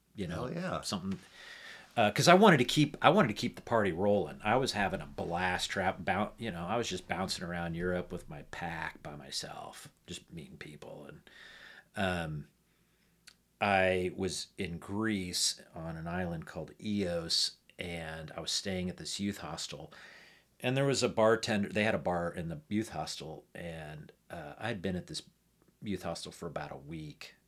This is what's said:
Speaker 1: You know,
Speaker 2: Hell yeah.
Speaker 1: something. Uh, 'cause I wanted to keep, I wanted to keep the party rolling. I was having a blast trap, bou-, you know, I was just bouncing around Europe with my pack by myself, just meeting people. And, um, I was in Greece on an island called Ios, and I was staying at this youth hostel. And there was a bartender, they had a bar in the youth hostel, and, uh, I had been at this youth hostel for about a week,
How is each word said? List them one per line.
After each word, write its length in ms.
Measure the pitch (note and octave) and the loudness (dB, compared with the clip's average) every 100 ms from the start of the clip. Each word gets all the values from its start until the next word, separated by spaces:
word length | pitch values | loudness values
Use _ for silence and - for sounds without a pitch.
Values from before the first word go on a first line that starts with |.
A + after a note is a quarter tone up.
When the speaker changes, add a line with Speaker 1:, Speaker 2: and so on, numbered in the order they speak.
| _ - | _ -8
Speaker 1:
You 100 | F2 | -6
know, 200 | E2+ B2 | -4 -4
Speaker 2:
Hell 60 | |
yeah. 280 | E3 F3+ D#2 | -4 -4 -4
Speaker 1:
something. 400 | - G2 F#2+ G2 - - - - - - - - | -2 -4 -4 -6 -8 -20 -18 -16 -16 -18 -6 2
Uh, 140 | G#2+ | 4
'cause 160 | - A#2 | 6 8
I 60 | |
wanted 220 | F#3+ G#3+ D3+ | 10 10 10
to 60 | |
keep, 320 | B2 D#3 D3 - | 6 4 4 6
I 80 | C3+ | 6
wanted 180 | F#3+ A#2+ | 8 4
to 60 | |
keep 200 | G#2 A2+ - | 2 -4 -6
the 60 | |
party 300 | - A#2 G2 | 0 4 4
rolling. 460 | E2 G2+ G#2 D#2 C#2 | 4 4 4 2 -2
I 120 | G#2+ B2 | 2 4
was 160 | C3+ | 4
having 280 | G#2 F#2+ F#2+ | 2 0 0
a 60 | C#2+ | -6
blast 640 | - E2+ E2+ F#2 - - | -6 -2 0 0 0 -2
trap, 340 | G2 F#2 - | 0 0 0
bou-, 240 | D#2 F#2+ G#3+ - | 0 0 0 -4
you 140 | A#2 | -8
know, 160 | E2+ F2 | -6 -2
I 80 | A#2 | -2
was 120 | A2 | -2
just 180 | F#2 - | -4 -4
bouncing 340 | F2+ F#2 - | -4 -2 -4
around 300 | F2 F2 E2+ | -4 -4 -4
Europe 360 | E2 F2+ F2+ - | -2 0 0 -2
with 160 | F2 - | -8 -10
my 140 | D2+ - | -14 -12
pack 520 | - E2 D#3+ - - | -8 -6 -6 -8 -8
by 120 | D#3 D3 | -12 -12
myself, 720 | C3+ - - - - - - - - | -10 -8 -8 -10 -12 -14 -18 -20 -14
just 140 | - - | -14 -12
meeting 260 | E2+ - - | -14 -14 -14
people. 500 | - D2+ - D2 D2 | -16 -14 -14 -14 -14
And, 120 | D#2 - - - - - - - G#2+ | -18 -20 -20 -20 -20 -20 -20 -12 -2
um, 400 | F#2+ F2 D#2+ D2+ - _ _ _ _ _ _ _ - - _ _ | 0 0 -2 -6 -10 _ _ _ _ _ _ _ -20 -20 _ _
I 520 | G#2 G2 F#2 F#2 F2+ - | 4 6 6 4 0 -2
was 320 | F#2 - - - | -2 -4 -8 -8
in 180 | F2+ E2+ | -6 -6
Greece 840 | - G2+ A2 G2+ F2+ F2+ - - - | -6 -2 0 0 -2 0 0 -2 -10
on 220 | D#3 E3 D#3+ | -10 -8 -8
an 100 | E3 | -4
island 380 | F3 B2 E3 | -2 -2 -4
called 280 | D3+ - D2+ - | -6 -10 -10 -8
Ios, 760 | G#2+ G2+ F2+ E2+ E2 - - - - - | -4 0 0 0 0 0 0 -4 -18 -10
and 520 | F2+ E2+ D#2+ D#2+ D#2 - | -6 -6 -6 -8 -10 -8
I 40 | |
was 100 | - | -4
staying 380 | - G2 F#2 F2+ | -4 -2 -2 -2
at 80 | F2 | -4
this 200 | D#2+ - | -8 -4
youth 200 | G2+ G2 | -4 -4
hostel. 520 | D2+ - - C#2+ D#2 - - - - - _ _ | -6 -8 -8 -10 -12 -16 -20 -20 -20 -20 _ _
And 160 | B2 C3 | 0 2
there 80 | |
was 180 | C#3 B2 | 4 4
a 60 | A#2 | 2
bartender, 600 | A2 A2 A2+ - G#2+ G2+ | 6 6 6 4 2 2
they 140 | G#2+ | 2
had 100 | A2 | 4
a 40 | F#2 | 2
bar 320 | F2 F2 E2+ | 2 0 0
in 180 | F2+ E2 | -2 -6
the 120 | D#2 - | -6 -2
youth 220 | G#2 A2 | -2 -2
hostel, 540 | E2 D#2+ - D2+ D#2 - | -4 -6 -6 -8 -12 -14
and, 580 | - F2 D#2+ D2+ D2+ D#2 - _ | -12 -10 -8 -10 -12 -16 -20 _
uh, 220 | E3+ - - | -12 -10 -6
I 100 | G#2+ | -6
had 140 | G#2+ | -2
been 140 | F#2+ F2+ | -2 -2
at 100 | - | -4
this 160 | - - _ _ _ _ _ | -10 -10 _ _ _ _ _
youth 200 | A2+ F#2 | -6 -4
hostel 280 | F2 E2 F2+ | -4 -6 -8
for 140 | - E2+ | -10 -8
about 260 | D2 D2 | -8 -8
a 40 | C#2 | -10
week, 600 | C#2 - - - - - | -10 -10 -10 -12 -18 -18